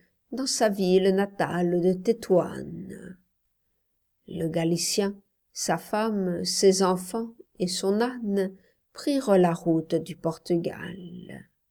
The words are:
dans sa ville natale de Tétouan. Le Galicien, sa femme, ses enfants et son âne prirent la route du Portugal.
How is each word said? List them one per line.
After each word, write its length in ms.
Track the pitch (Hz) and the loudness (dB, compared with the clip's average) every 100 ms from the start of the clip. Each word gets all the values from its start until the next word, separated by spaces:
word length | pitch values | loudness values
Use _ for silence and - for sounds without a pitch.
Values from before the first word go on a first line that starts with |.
| _ _ _ | _ _ _
dans 140 | 240 269 | -6 -4
sa 240 | - 220 | 2 2
ville 440 | 202 185 185 196 | 2 4 4 6
natale 680 | 190 202 - 143 175 175 175 | 4 2 -2 -2 0 2 2
de 100 | 175 | 2
Tétouan. 720 | 185 208 233 - 180 95 131 143 - - - - - _ _ _ _ _ _ _ _ _ _ - | 2 0 0 2 2 2 -4 -10 -12 -12 -14 -16 -20 _ _ _ _ _ _ _ _ _ _ -12
Le 220 | 175 165 | -6 -4
Galicien, 680 | 165 165 170 - - 202 202 _ _ _ | 0 0 0 0 0 -2 -4 _ _ _
sa 240 | - - 175 | -8 -4 -4
femme, 680 | - 214 220 208 185 175 | -2 -2 0 0 -2 -2
ses 400 | 180 - 196 190 | -4 4 4 6
enfants 520 | 185 185 185 226 233 - _ - | 4 2 -2 -6 -8 -12 _ -6
et 80 | 180 | -4
son 340 | - 196 208 | -2 0 0
âne 540 | 247 247 214 196 185 190 _ _ _ | 0 -4 -2 0 -2 -6 _ _ _
prirent 420 | - - 277 240 190 | -8 -2 -2 4 4
la 160 | 180 | 4
route 420 | 170 175 160 160 | 2 0 0 0
du 220 | 165 165 160 | -2 -4 -6
Portugal. 1300 | 165 160 - 170 170 - 180 180 175 - - - - _ _ | -6 -6 -2 -2 -2 -6 -12 -12 -14 -16 -16 -18 -20 _ _